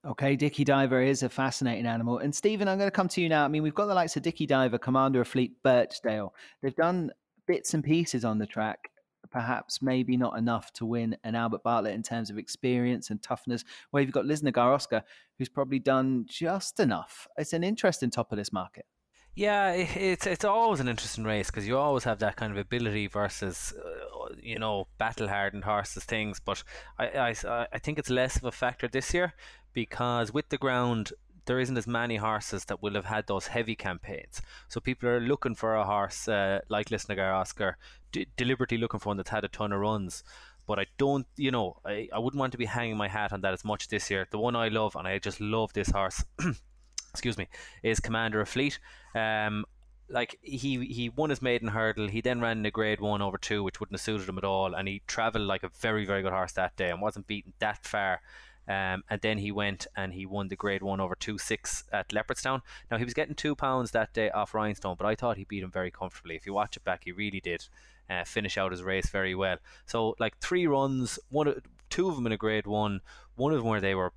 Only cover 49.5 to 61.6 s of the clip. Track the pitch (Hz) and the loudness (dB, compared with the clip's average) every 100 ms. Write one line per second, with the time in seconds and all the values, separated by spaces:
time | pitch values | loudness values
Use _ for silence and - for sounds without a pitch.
49.5 | 107 104 - - - - 123 120 - - | -2 -4 -12 -20 -20 -4 -2 -2 -6 -10
50.5 | 135 135 127 127 117 120 120 156 135 127 | -4 -2 -2 -4 -4 -4 -2 0 0 2
51.5 | 120 113 107 110 110 104 107 123 123 117 | 2 0 0 0 0 -2 0 0 0 0
52.5 | 110 107 110 107 107 104 101 101 95 - | 0 -2 0 0 2 0 0 0 -4 -2
53.5 | 104 95 - - 98 - 107 92 92 98 | -2 -2 -6 -8 -6 -4 -4 -4 -4 0
54.5 | 95 95 87 95 98 - - 113 113 101 | 0 0 -2 -4 -6 -6 -2 0 0 0
55.5 | 95 92 - 117 107 98 98 95 92 90 | -2 -4 -4 0 0 0 0 0 0 -2
56.5 | - 90 - 90 87 104 101 95 104 95 | -2 -2 0 -2 0 -4 -4 -8 -8 -8
57.5 | - 107 101 - 107 95 90 - - - | -4 -4 -4 -4 -2 0 -2 -6 -20 -20
58.5 | - - 98 95 92 - 107 110 107 101 | -20 -4 -2 0 -4 -4 -2 0 0 -2
59.5 | 101 101 95 - - 95 92 95 101 95 | -2 -2 -2 -8 -6 -6 -6 -6 -6 -6
60.5 | 98 104 98 98 98 92 92 - 107 - | -4 -2 -2 -2 -2 -2 -4 -6 -6 -4
61.5 | 110 | -4